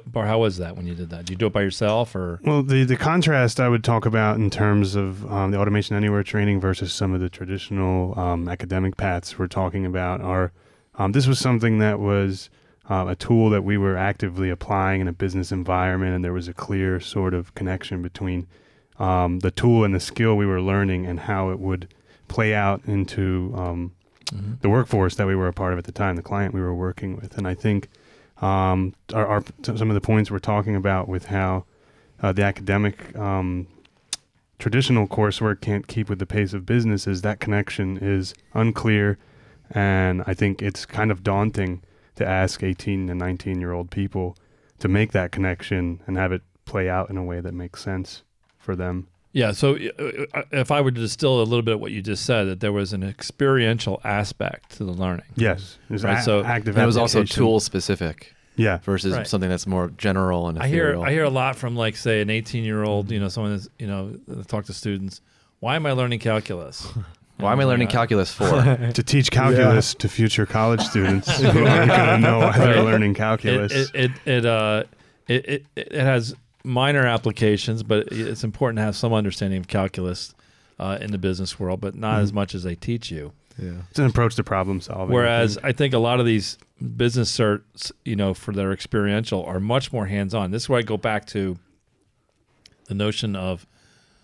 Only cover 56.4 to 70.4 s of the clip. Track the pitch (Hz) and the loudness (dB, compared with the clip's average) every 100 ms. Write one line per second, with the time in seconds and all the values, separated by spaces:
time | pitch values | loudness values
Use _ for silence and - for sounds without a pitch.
56.4 | 113 117 107 104 117 113 117 110 101 - | 2 -2 0 2 4 4 4 2 2 2
57.4 | 113 110 - 98 - 95 85 78 - _ | 4 4 2 -2 -2 -2 -2 -6 -14 _
58.4 | _ - 110 90 - 95 98 120 107 104 | _ 0 2 2 0 0 0 -2 -2 -2
59.4 | 92 90 - 92 90 - 104 95 92 90 | 0 -2 0 -2 -2 -2 0 2 2 0
60.4 | 85 82 131 165 156 - - 156 147 131 | -2 -2 0 2 2 0 0 0 0 0
61.4 | 131 127 123 120 113 110 123 110 104 110 | -2 -2 -4 -2 -2 -2 0 0 2 -2
62.4 | 113 120 110 107 107 104 101 110 98 104 | -2 -4 -2 -2 0 0 -2 -2 -2 -2
63.4 | 104 104 98 - 107 98 98 - - - | -4 -4 -8 -10 -8 -6 -8 -12 -14 -12
64.4 | 101 107 101 95 107 98 95 - _ _ | -8 -6 -6 -8 -6 -4 -6 -10 _ _
65.4 | _ _ 117 156 151 131 123 117 113 110 | _ _ -4 -2 0 0 0 -2 0 0
66.4 | - 90 73 - - 117 95 - _ - | -2 -8 -10 -14 -10 -10 -10 -14 _ -4
67.4 | 98 127 135 123 113 120 117 107 92 - | 0 4 4 4 2 2 2 2 0 0
68.4 | 95 87 123 123 120 120 113 143 131 127 | 2 6 6 4 2 -2 2 4 4 4
69.4 | 131 127 127 113 - - - - 113 - | 4 6 8 6 4 0 -2 2 2 2